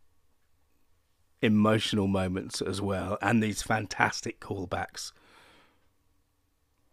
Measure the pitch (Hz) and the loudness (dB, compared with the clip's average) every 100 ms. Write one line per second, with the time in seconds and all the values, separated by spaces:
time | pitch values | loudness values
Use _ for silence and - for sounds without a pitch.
0 | - _ _ _ _ _ _ _ _ _ | -20 _ _ _ _ _ _ _ _ _
1 | _ _ _ _ 117 107 107 110 - 107 | _ _ _ _ 4 6 6 4 2 0
2 | 98 98 92 92 - - 92 95 98 95 | 2 2 0 -2 -6 -6 -4 -4 -2 -4
3 | 90 104 98 117 107 101 - 110 104 - | -4 -2 2 4 2 -2 -2 -2 -4 0
4 | 110 - 120 - - 101 92 92 95 - | 0 0 -8 -12 -10 -8 -6 -6 -8 -10
5 | - - _ - - _ _ _ _ _ | -14 -16 _ -20 -20 _ _ _ _ _
6 | _ _ _ _ _ _ _ _ _ | _ _ _ _ _ _ _ _ _